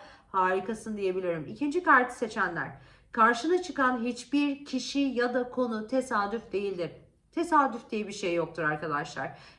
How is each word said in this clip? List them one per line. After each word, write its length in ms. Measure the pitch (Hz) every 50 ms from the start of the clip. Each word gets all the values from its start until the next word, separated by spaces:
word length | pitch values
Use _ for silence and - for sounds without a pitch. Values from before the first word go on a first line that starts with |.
| - - - - _ _
Harikasın 680 | - 190 185 185 190 190 - 226 220 214 - 220 214
diyebilirim. 480 | 208 196 185 180 185 185 175 170 160 151
İkinci 360 | - - - 285 294 285 359 359
kartı 340 | 320 269 254 247 - -
seçenler. 540 | - 240 220 - 220 190 175 165 156 135 - - - - - - - _ _
Karşına 500 | - 240 226 233 247 - - 320 359 359
çıkan 420 | 359 - 269 277 269 254 254 233 226
hiçbir 640 | 247 233 - - - 285 285 285 285 277 285 285
kişi 340 | - 262 247 - - - 277
ya 340 | 277 269 233 233 240 247 240
da 160 | 254 247 247
konu 380 | - 254 247 226 220 214 214
tesadüf 640 | 214 262 262 254 - 240 208 202 196 226 226 - -
değildir. 400 | - 196 202 196 190 175 165 147 - - - _ _ _ _ _
Tesadüf 580 | - 330 339 330 311 294 277 254 220 233 - -
diye 160 | 226 208 214
bir 60 | - 196
şey 200 | - 202 175 170
yoktur 300 | 170 160 160 - - 156
arkadaşlar. 760 | 151 156 156 170 156 147 147 143 - - - 139 139 - - - - -